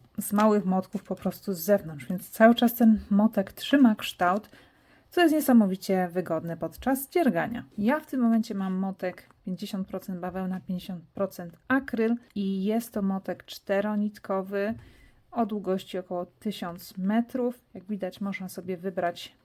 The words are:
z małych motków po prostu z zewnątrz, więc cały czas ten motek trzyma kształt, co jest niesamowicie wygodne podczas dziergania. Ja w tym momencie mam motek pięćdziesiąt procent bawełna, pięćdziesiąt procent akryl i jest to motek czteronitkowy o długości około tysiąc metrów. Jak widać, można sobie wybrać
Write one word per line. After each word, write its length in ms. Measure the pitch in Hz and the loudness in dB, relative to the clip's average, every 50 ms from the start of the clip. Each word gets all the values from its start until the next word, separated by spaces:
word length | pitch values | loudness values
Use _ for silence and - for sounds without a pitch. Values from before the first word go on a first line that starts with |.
| _ _ _ - | _ _ _ -10
z 140 | 202 - - | -6 -2 2
małych 320 | 202 214 220 214 208 175 | 4 4 6 4 4 2
motków 380 | 185 185 185 185 - - 196 - | 2 0 0 0 -4 -6 -10 -8
po 120 | - 190 | -8 -8
prostu 380 | - - 190 - - - - 190 | -6 -4 -6 -6 -6 -6 -6 -6
z 60 | 165 | -4
zewnątrz, 480 | 160 185 208 196 202 160 156 143 - - | 0 2 2 2 2 -2 -12 -12 -8 -6
więc 220 | 185 180 - - | -6 -6 -8 -6
cały 240 | - - 226 226 233 | 2 6 8 8 8
czas 200 | 233 247 233 - | 6 4 2 2
ten 260 | - 240 226 220 196 - - | 4 6 6 6 4 2 2
motek 420 | 202 196 214 226 - 208 190 - - | 2 4 4 4 2 0 -2 -2 -4
trzyma 420 | - - - - 285 277 233 214 | -14 -4 2 4 6 6 6 6
kształt, 560 | - - - - - 180 175 185 208 208 - - - - _ _ _ _ _ _ _ _ _ | 4 -2 -8 -4 0 0 0 0 0 -4 -8 -18 -20 -20 _ _ _ _ _ _ _ _ _
co 100 | - 349 | 2 4
jest 140 | 349 320 294 | 4 4 4
niesamowicie 760 | 311 277 - 254 233 214 190 185 190 - - 190 185 185 175 170 | 2 4 6 6 6 6 6 2 -2 -2 0 0 0 0 0 -2
wygodne 440 | 185 175 - 170 160 - 170 165 | -4 -2 -2 -2 -4 -4 -6 -8
podczas 540 | 165 165 160 160 - - 247 269 269 269 - | -6 -8 -8 -8 -6 -2 -2 -2 -2 -2 -2
dziergania. 540 | - 359 339 262 175 170 160 - 240 - - - _ - | 0 2 2 2 2 0 0 -2 -4 -8 -10 -10 _ -2
Ja 220 | 202 220 285 311 | 0 2 2 0
w 60 | 311 | 0
tym 140 | - - 262 | -4 -2 2
momencie 340 | 240 226 226 226 220 - 214 | 2 4 4 4 2 0 -4
mam 200 | 196 190 190 185 | -4 -4 -2 -2
motek 560 | 185 190 190 185 - - 180 180 - - _ _ _ - | -2 -2 -4 -4 -4 -6 -6 -6 -8 -14 _ _ _ -10
pięćdziesiąt 440 | 196 185 175 208 202 - 190 190 - | -10 -8 -8 -8 -6 -6 -6 -6 -6
procent 320 | - 185 - - 185 175 | -8 -10 -8 -8 -8 -8
bawełna, 400 | 170 185 175 185 190 185 185 185 | -8 -8 -6 -6 -4 -4 -4 -6
pięćdziesiąt 440 | - - 185 180 - - 185 170 - - - | -6 -6 -8 -8 -6 -8 -10 -12 -12 -12 -6
procent 420 | - 196 185 - - 175 170 - - _ - | -4 -4 -4 -4 -6 -14 -14 -14 -12 _ 0
akryl 480 | 254 269 269 - - 233 220 226 240 240 - _ - | 0 0 0 -2 -2 0 0 0 0 -2 -4 _ -6
i 300 | 202 202 196 196 190 190 | -4 -2 -2 -2 -2 0
jest 280 | 208 214 233 233 - - | 0 0 -2 -2 -4 -4
to 100 | 214 196 | -4 -2
motek 420 | 196 190 190 190 - 180 - - | -2 -2 -2 -4 -6 -10 -10 -10
czteronitkowy 1300 | - - - _ - 202 196 202 214 214 208 208 208 208 - - - 196 190 185 190 202 196 196 208 233 233 - - - _ - - _ _ _ _ | -16 -18 -12 _ -2 -2 0 0 0 -2 -2 -2 -4 -4 -8 -8 -6 -4 -4 -4 -4 -4 -4 -2 -4 -4 -6 -10 -20 -20 _ -20 -20 _ _ _ _
o 160 | - - 233 | -4 -2 -2
długości 520 | 208 214 208 185 180 185 190 - - - 185 | -2 -2 -4 -2 -2 -2 -2 -4 -6 -8 -8
około 280 | 185 - 185 175 180 | -8 -6 -6 -6 -6
tysiąc 720 | 175 _ _ - 214 190 - 202 180 170 180 - - - 190 | -8 _ _ -6 -6 -6 -6 -6 -10 -10 -12 -14 -14 -8 -4
metrów. 680 | 185 190 214 226 240 233 - 254 240 247 240 - _ _ - | -2 0 2 2 0 0 -2 -4 -2 -2 -4 -6 _ _ -20
Jak 100 | 190 - | -16 -10
widać, 360 | - 214 190 190 180 180 - | -8 -8 -6 -6 -6 -8 -6
można 280 | 202 196 190 - 190 180 | -8 -6 -6 -6 -8 -10
sobie 280 | - - 180 180 185 | -10 -10 -8 -8 -6
wybrać 600 | 170 175 196 180 185 175 175 175 - - - - _ _ | -6 -6 -6 -4 -2 -2 -2 -2 -4 -10 -18 -18 _ _